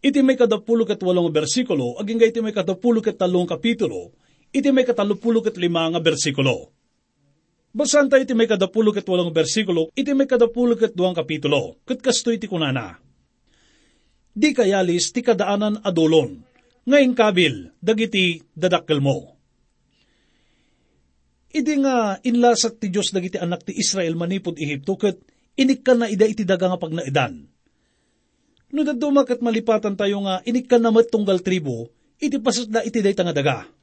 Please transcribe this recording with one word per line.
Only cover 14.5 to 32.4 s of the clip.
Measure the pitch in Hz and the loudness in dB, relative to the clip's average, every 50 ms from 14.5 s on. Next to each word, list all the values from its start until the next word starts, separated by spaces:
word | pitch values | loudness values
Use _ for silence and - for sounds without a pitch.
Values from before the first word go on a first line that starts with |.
| - | 4
kayalis | - 233 190 196 196 190 175 170 175 170 - - | 2 2 2 2 2 2 0 0 -2 -2 -2 -4
ti | 247 | -4
kadaanan | 240 - 226 180 202 190 202 202 208 214 208 214 - | 0 0 0 0 0 -2 -2 -2 -2 -2 -4 -4 -4
adolon, | 196 180 165 160 156 160 160 143 117 92 85 - _ _ _ _ _ _ _ _ - | -2 0 2 2 6 6 4 4 2 -6 -14 -20 _ _ _ _ _ _ _ _ 2
nga | 269 294 277 | 4 4 6
inkabil, | 254 247 247 226 214 202 175 180 151 123 101 87 - _ _ - | 4 4 2 2 2 4 2 2 2 0 -4 -12 -18 _ _ -2
dagiti | 175 226 214 226 220 220 196 185 180 170 160 - _ _ | -2 0 0 0 -2 0 0 0 0 0 -4 -10 _ _
dadakkel | 160 151 - 175 170 - - 156 143 139 | -4 -2 0 0 0 0 0 -2 0 2
mo." | 139 135 - - - _ _ _ _ _ _ _ _ _ _ _ _ _ _ _ _ _ _ _ _ _ _ _ _ _ _ _ _ _ _ _ _ _ _ _ _ _ _ _ _ _ _ _ _ _ | 0 0 -2 -4 -14 _ _ _ _ _ _ _ _ _ _ _ _ _ _ _ _ _ _ _ _ _ _ _ _ _ _ _ _ _ _ _ _ _ _ _ _ _ _ _ _ _ _ _ _ _
Idi | 302 262 269 302 277 269 | -4 -2 0 0 0 0
nga | 277 262 247 226 208 190 190 _ | 2 2 0 0 0 -4 -4 _
inlasat | 247 233 240 240 240 233 226 - 226 226 _ | -2 0 4 4 4 4 4 0 -4 -4 _
ti | - 202 | -8 -4
Diyos | 175 208 190 - - | -2 -2 -2 -2 -2
dagiti | 190 180 185 180 | -4 -4 -4 -6
anak | 190 175 170 175 170 - - | -6 -4 -4 -6 -6 -8 -12
ti | 185 | -6
Israel | - 196 - - 190 180 165 165 | -4 -4 -2 -2 -2 -2 -2 -2
manipod | 170 170 170 190 196 185 175 170 | -4 -4 -4 -4 -4 -4 -6 -8
Ehipto, | - 156 147 147 139 139 - 196 | -6 -6 -6 -6 -6 -4 -6 -6
ket | 190 - 208 185 - _ _ _ _ _ _ _ - | -2 -2 -2 -2 -4 _ _ _ _ _ _ _ 0
inikkan | 269 262 269 262 - 247 254 240 | 2 2 2 0 2 2 2 2
na | 233 | 2
ida | 220 214 190 214 | -2 2 2 2
iti | 220 220 220 214 | 2 2 -2 -2
daga | 175 190 175 180 180 | -2 0 0 0 -2
nga | 185 175 | -2 -2
pagnaidan. | 180 165 156 165 - 131 139 151 127 110 90 78 71 - _ _ _ _ _ _ _ _ _ _ _ _ _ _ _ _ _ _ _ _ _ _ _ _ | -6 -6 -6 -6 -6 -2 0 0 0 -2 -4 -12 -20 -20 _ _ _ _ _ _ _ _ _ _ _ _ _ _ _ _ _ _ _ _ _ _ _ _
No | - 285 302 | -4 -2 -2
daduma | 277 294 240 262 294 277 285 269 | -2 -2 -2 -2 2 2 2 2
ket | 269 247 233 233 | 2 -2 -2 -2
malipatan | 240 226 226 226 220 226 214 214 208 202 185 | -2 -2 -2 0 2 0 0 0 -2 -4 -2
tayo | 208 202 202 202 202 | -2 -2 -2 -2 -4
nga | 196 190 185 - | -4 -4 -4 -4
inikkan | - 233 254 254 - 254 240 | -2 -2 -2 0 2 2 4
na | 233 233 220 | 4 4 6
met | 226 226 233 | 6 4 4
tunggal | - 220 208 196 190 180 180 | 2 -2 0 2 0 0 0
tribo, | 196 185 185 156 139 123 113 117 117 _ _ _ _ _ _ - | -2 -2 -2 -2 -4 -8 -8 -10 -12 _ _ _ _ _ _ -6
iti | 294 277 | -4 -4
pasat | 269 | -2